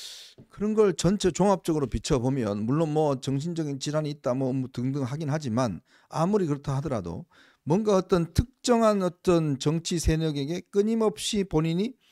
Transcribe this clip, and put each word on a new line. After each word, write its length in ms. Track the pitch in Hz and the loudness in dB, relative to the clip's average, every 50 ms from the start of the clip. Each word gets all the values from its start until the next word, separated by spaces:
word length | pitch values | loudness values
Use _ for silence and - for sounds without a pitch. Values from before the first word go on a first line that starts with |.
| - - - - - - - - - _ | -16 -16 -18 -18 -20 -20 -20 -20 -20 _
그런 260 | - - 196 214 214 | -8 -4 -2 0 4
걸 200 | 214 214 196 160 | 4 4 4 4
전체 360 | - - 170 208 196 - 180 | 2 2 2 2 2 2 0
종합적으로 560 | - - 180 208 190 170 - - 160 151 139 | 2 2 2 2 2 2 0 0 0 0 0
비춰보면 800 | 117 - 110 - - 151 123 117 131 139 139 113 101 104 104 107 | -2 -4 -4 -2 0 0 2 2 0 0 0 -2 -2 -2 -2 0
물론 280 | 113 139 160 165 151 | 0 0 0 0 0
뭐 280 | 147 156 156 143 139 127 | 0 0 2 0 0 -2
정신적인 580 | - 143 135 139 147 175 170 165 156 143 139 127 | -2 -2 -2 -2 -2 -4 -4 -4 -4 -6 -6 -6
질환이 320 | - 147 147 156 156 143 | -6 -4 -2 -2 -2 -4
있다 240 | 147 - - 131 123 | -6 -4 -2 -2 0
뭐, 180 | 135 135 127 | 0 0 -2
뭐 160 | 135 135 127 123 | -2 -2 -4 -4
등등 300 | - 123 120 135 135 147 | -4 -4 -4 -2 -2 -2
하긴 260 | 131 117 143 156 165 135 | -4 -4 -4 -4 -4 -2
하지만 500 | 147 160 151 120 107 123 131 110 85 76 _ _ _ _ _ - | -4 -2 -2 -2 0 0 0 -2 -4 -6 _ _ _ _ _ -8
아무리 380 | - 151 165 190 214 208 180 | -2 -2 0 2 2 2 2
그렇다 280 | 143 147 139 139 147 135 | 0 -2 -2 -4 -4 -4
하더라도 500 | 139 143 151 127 104 87 85 90 107 175 _ _ _ - _ _ _ | -4 -2 -4 -4 -4 -4 -6 -8 -10 -12 _ _ _ -20 _ _ _
뭔가 320 | - 135 165 214 220 214 196 | -2 0 0 2 2 2 2
어떤 360 | 190 180 - 196 170 165 - | 2 2 2 0 0 0 -2
특정한 720 | - - - - _ _ - 254 233 233 226 214 208 196 | 0 -2 -2 -2 _ _ 0 2 4 4 4 4 4 2
어떤 560 | 185 175 - _ - 190 170 165 160 151 139 131 | 0 -2 -4 _ 2 2 4 4 4 0 -2 0
정치 400 | - 151 160 165 165 - 175 160 | 0 0 0 -2 -2 -4 -4 0
세력에게 640 | - 165 160 160 160 156 147 143 139 147 175 180 - _ | 2 2 2 2 0 -2 -2 -4 -4 -6 -6 -8 -8 _
끊임없이 720 | - 202 208 220 226 226 220 208 214 - - - 226 202 190 | 0 2 2 2 2 2 2 0 0 -2 -6 -2 -2 -2 0
본인이 500 | - 160 156 160 165 165 180 208 247 - _ _ _ | 0 0 0 2 2 0 0 -2 -2 -6 _ _ _